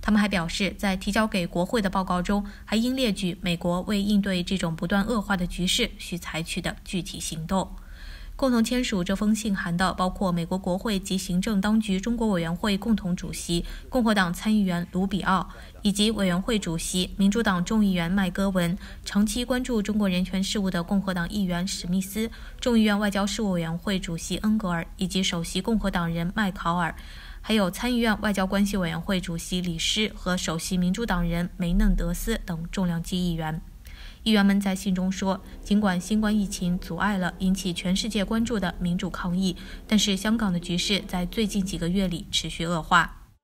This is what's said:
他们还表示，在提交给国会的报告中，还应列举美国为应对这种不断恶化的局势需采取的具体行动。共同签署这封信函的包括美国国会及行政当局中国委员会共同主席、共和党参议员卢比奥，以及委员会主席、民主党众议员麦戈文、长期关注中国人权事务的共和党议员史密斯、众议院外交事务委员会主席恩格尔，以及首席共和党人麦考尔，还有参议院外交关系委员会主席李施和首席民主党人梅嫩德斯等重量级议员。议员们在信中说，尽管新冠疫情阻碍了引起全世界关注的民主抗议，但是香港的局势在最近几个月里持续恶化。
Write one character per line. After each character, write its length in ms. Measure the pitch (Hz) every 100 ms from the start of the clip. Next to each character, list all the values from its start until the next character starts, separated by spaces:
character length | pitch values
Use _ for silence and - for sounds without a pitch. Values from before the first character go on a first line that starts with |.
他 100 | -
们 80 | 208
还 80 | 208
表 220 | 196 165
示， 260 | - 190 -
在 180 | 196 185
提 160 | 202
交 140 | 208 220
给 200 | 196 170
国 160 | 175 175
会 160 | 240
的 80 | 196
报 120 | 190
告 200 | 185 180
中， 240 | 175 202 202 -
还 120 | - 214
应 200 | 240 262
列 160 | 247
举 240 | 196 185 170
美 120 | 180
国 280 | 170 175 175
为 180 | 180 208
应 220 | 202 208
对 200 | 196 185
这 140 | 175 190
种 180 | 175
不 120 | 160 175
断 180 | 202
恶 160 | 208 240
化 160 | 196 196
的 100 | 175
局 200 | - 180
势 240 | - 220 -
需 180 | - 175
采 260 | - 156
取 200 | 165 -
的 120 | 175 - -
具 160 | 190
体 180 | 165 175
行 260 | - 160 160
动。 240 | 190 - - - - - - - -
共 140 | 269
同 140 | 240
签 180 | 226 247
署 220 | 247 202
这 100 | 175
封 180 | 196 214
信 240 | 214 226 190
函 200 | 180 170
的 180 | 185
包 160 | - 185
括 220 | 185 190
美 120 | 175
国 140 | 165 190
国 180 | 190 185
会 220 | 226 196
及 180 | 196 190
行 240 | - 175
政 200 | 208 202
当 180 | 208 220
局 220 | 214 185
中 160 | 214 233
国 140 | 220
委 100 | 185
员 140 | 165
会 220 | 175 220 196
共 200 | 233 208
同 180 | 180
主 180 | 180 165
席、 320 | 165 - 170 - - -
共 140 | 262
和 100 | 226
党 220 | 208 175
参 180 | 175 220
议 100 | 214
员 220 | 190 175 175
卢 160 | 180 196
比 160 | 202
奥， 260 | - 185 - - - -
以 100 | 208
及 180 | 196 214
委 160 | 214 190
员 160 | 175
会 160 | 190 220
主 180 | 185 165
席、 380 | - 185 180 -
民 140 | 196
主 100 | 220
党 240 | 220 185
众 220 | 175 220 202
议 60 |
员 180 | 180 165
麦 180 | 196 185
戈 220 | 185 196
文、 260 | 185 170 196 - -
长 200 | - 202
期 200 | 214 247
关 180 | 247 254
注 180 | 254 233
中 160 | 202 214
国 120 | 202
人 160 | 180
权 180 | 180 190
事 160 | 190 220
务 100 | 190
的 140 | 180
共 180 | 170 202
和 140 | 190
党 160 | 185 170
议 120 | 208
员 240 | 185 175 190
史 200 | - 175
密 140 | 185
斯、 280 | 190 214 226 - - -
众 180 | - 233
议 60 |
院 160 | 214 202
外 100 | 208
交 160 | 196
事 160 | 202 -
务 120 | 214
委 80 | 175
员 180 | 165 170
会 220 | - 190
主 160 | 185 165
席 200 | - 180
恩 200 | 214 220
格 100 | 196
尔， 160 | 170 170 -
以 100 | 185
及 160 | 185
首 220 | 190 170
席 180 | 170 185
共 160 | 196 220
和 100 | 196
党 240 | 185 170
人 200 | 170 170
麦 160 | 220 202
考 240 | - 170
尔， 180 | 175 165 - - - - -
还 140 | -
有 160 | 220 185
参 240 | - 240
议 40 | 247
院 220 | 233 202
外 120 | 214
交 120 | 196
关 220 | 190 196 202
系 100 | 202
委 120 | 170
员 120 | 165
会 200 | 170 185
主 180 | 180 165
席 220 | - 180
李 180 | 180 160
施 320 | - 214 214
和 240 | - 185 180
首 220 | - 165
席 180 | - 185
民 160 | 180
主 140 | 190 233
党 160 | 180
人 260 | 170 170 175 -
梅 160 | 175
嫩 200 | 185 214
德 180 | 175 170
斯 280 | 175 - 220
等 220 | - 165 170
重 120 | -
量 160 | 180 170
级 160 | 170 180
议 180 | 180
员。 280 | 165 156 156 - - - - - -
议 80 | 220
员 140 | 214
们 140 | 196 196
在 160 | 196
信 200 | 185 202
中 180 | 185 185
说， 300 | 190 196 185 - -
尽 160 | - 208
管 220 | 208 175
新 180 | 180 214
冠 160 | 214
疫 120 | 214 196
情 320 | - 180 180
阻 180 | - 165
碍 220 | 196 202
了 160 | 175 -
引 140 | 185
起 200 | 190 196
全 200 | 175 180
世 140 | 190 226
界 160 | 208
关 180 | 190 226
注 160 | 233 226
的 160 | 180 -
民 180 | 180 175
主 140 | 180
抗 260 | - 180 180
议， 180 | 190 180 - - -
但 120 | 214
是 180 | 208 190
香 180 | 214
港 160 | 226 214
的 80 | 175
局 200 | 170 175
势 260 | - 196 -
在 200 | 185 180
最 200 | - 208
近 160 | 202
几 140 | 185 165
个 140 | 170
月 180 | 190 190
里 180 | 165 139
持 180 | - 160
续 160 | -
恶 180 | 170 170
化。 460 | 147 175 156 - - _